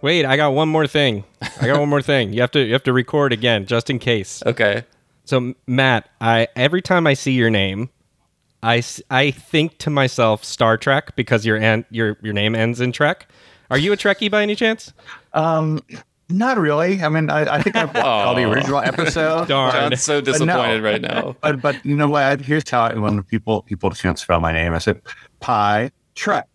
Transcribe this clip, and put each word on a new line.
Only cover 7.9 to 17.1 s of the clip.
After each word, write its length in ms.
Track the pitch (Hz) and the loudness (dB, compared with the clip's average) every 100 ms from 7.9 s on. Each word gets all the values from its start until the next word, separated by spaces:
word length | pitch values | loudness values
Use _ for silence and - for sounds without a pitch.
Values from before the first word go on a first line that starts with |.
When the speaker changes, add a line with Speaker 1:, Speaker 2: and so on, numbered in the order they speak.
| _ _ _ _ _ _ _ | _ _ _ _ _ _ _
Speaker 1:
I 160 | 113 117 | 0 0
s-, 220 | 117 - - | 0 -12 -4
I 200 | 131 143 | 0 0
think 480 | 135 - 160 160 _ | -2 -2 0 0 _
to 100 | - | -4
myself, 560 | 147 131 - 117 107 | 0 0 2 0 0
"Star 320 | - - 113 113 | -4 0 2 2
Trek," 400 | - 139 - - | 2 -2 -2 -8
because 300 | 120 117 110 | 0 0 2
your 100 | 107 | 2
an-, 300 | 110 110 117 | 2 0 -2
your, 280 | 113 110 107 | -4 -2 -2
your 140 | 107 | -6
name 200 | 101 107 | -2 0
ends 280 | 113 113 120 | 0 -2 0
in 100 | 123 | -4
Trek. 380 | 120 151 180 - _ - _ _ | 0 -2 -2 -10 _ -20 _ _
Are 80 | 135 | -4
you 160 | 165 | -2
a 20 | 208 | 0
Trekkie 340 | 208 196 208 | 0 0 0
by 120 | 208 | 0
any 120 | 208 | -2
chance? 380 | 208 226 220 - _ - - _ | -2 -2 -4 -10 _ -20 -20 _
Speaker 3:
Um, 500 | - 160 160 156 156 - - - _ _ | -2 0 0 0 -4 -8 -20 -20 _ _
not 300 | 180 240 240 | -2 0 0
really. 440 | 156 147 175 196 | 0 0 0 0
I 60 | |
mean, 220 | 156 | 0